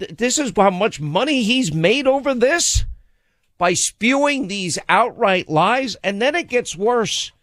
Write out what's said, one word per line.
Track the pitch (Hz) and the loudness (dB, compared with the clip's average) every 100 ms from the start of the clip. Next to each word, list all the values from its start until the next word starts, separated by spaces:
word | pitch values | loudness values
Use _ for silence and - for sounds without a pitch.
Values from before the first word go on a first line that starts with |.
th-, | - 151 | -14 -2
this | 247 302 | -2 0
is | 262 208 | 0 4
how | 196 | 4
much | 180 214 - | 4 -2 -2
money | 147 175 277 262 | -4 -2 0 0
he's | 208 254 196 | 0 0 0
made | 156 170 269 262 | 0 2 2 2
over | 277 269 | 0 0
this | 247 254 339 - - - - _ _ _ _ _ _ | 0 2 2 0 0 -2 -8 _ _ _ _ _ _
by | 175 | -2
spewing | 175 - - 226 277 294 269 185 | 0 -4 -2 0 2 2 0 -4
these | 202 180 - - | -6 -6 -6 0
outright | 185 240 - 214 180 - | 2 2 0 0 0 0
lies. | 156 190 254 262 - | 2 2 2 -2 -6
And | 190 202 | -6 -2
then | 254 | 0
it | 349 - | 0 -2
gets | 240 - | -4 -4
worse | 160 214 240 196 - - - | -4 0 0 0 -4 -8 -14